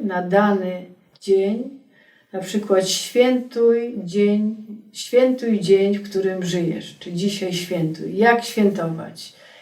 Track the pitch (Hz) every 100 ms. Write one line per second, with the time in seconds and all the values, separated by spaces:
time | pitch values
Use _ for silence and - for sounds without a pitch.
0 | 214 180 180 196 208 196 185 180 180 -
1 | _ _ - 190 196 226 269 - _ _
2 | _ _ _ 190 175 214 - 190 190 -
3 | - 240 254 247 240 233 233 233 240 202
4 | 180 202 208 208 214 220 - 208 - -
5 | - 240 254 254 233 202 175 196 196 202
6 | - 190 185 185 175 175 165 156 - -
7 | 170 175 202 - 185 170 - 175 160 165
8 | 160 185 226 233 - - 202 185 165 160
9 | - - - - - -